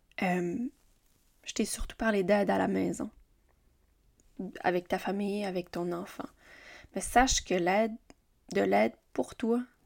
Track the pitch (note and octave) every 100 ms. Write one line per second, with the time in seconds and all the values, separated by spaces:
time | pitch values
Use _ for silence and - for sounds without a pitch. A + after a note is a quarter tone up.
0 | _ - F#3+ F3+ F3 G3 B3 - _ _
1 | _ _ _ _ - - A3 - - -
2 | A3+ G3+ F#3 G#3 F#3+ G3 F#3+ F#3+ F3+ -
3 | G#3+ - - _ _ _ _ _ _ _
4 | _ _ _ - F#3 - - F3+ F3+ F#3
5 | - G3 G3+ G3+ G3+ F#3 F3 F3 F3 F3
6 | F#3+ - - _ - - - - - -
7 | - A#3+ C4 - - F#3 E3+ G3+ A3+ A3+
8 | - - _ _ - G3 G3 G3 A3+ -
9 | _ - - - A3+ A#3+ B3 _